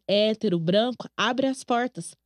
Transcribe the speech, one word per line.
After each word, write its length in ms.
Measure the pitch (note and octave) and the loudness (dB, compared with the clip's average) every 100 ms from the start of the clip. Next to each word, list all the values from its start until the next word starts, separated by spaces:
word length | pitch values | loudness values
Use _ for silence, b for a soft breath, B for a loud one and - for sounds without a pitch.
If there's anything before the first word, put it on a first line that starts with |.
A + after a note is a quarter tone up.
| - | 0
hétero, 520 | G3+ G#3+ G#3+ G#3+ F3 | 2 2 0 0 0
branco, 480 | D#3+ G3+ A#3+ A#3 - - | 2 2 2 -4 -8 -2
abre 300 | G#3+ B3+ C4+ | -2 0 0
as 180 | C4 | -2
portas 500 | - A#3+ B3 - - - | -2 -2 -2 -6 -14 -18